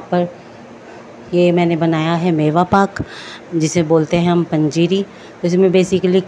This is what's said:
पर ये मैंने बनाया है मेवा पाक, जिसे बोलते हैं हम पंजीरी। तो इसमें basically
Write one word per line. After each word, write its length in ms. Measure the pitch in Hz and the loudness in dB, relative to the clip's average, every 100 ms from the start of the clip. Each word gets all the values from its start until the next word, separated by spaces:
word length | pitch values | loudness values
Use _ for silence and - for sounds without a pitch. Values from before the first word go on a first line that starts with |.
| - | -2
पर 180 | 175 175 - - - - - - - - - - | -4 -4 -8 -20 -20 -20 -20 -20 -20 -20 -20 -4
ये 160 | 175 175 | 0 2
मैंने 240 | 175 170 165 | 2 0 0
बनाया 380 | 165 160 160 | 0 0 0
है 160 | 170 180 | -2 0
मेवा 300 | 156 151 160 | 0 2 2
पाक, 400 | 180 196 196 - - - - - - | 2 2 2 -4 -12 -14 -18 -20 -8
जिसे 280 | 170 156 175 | -4 -2 0
बोलते 340 | 156 165 151 175 | 2 2 2 0
हैं 140 | 175 | 0
हम 120 | 175 | 0
पंजीरी। 580 | 165 156 151 151 170 196 196 - - - | 0 -2 0 0 0 0 -4 -12 -20 -8
तो 60 | 175 | -2
इसमें 200 | 180 190 | 2 2
basically 520 | 185 180 190 180 185 | 2 2 0 0 0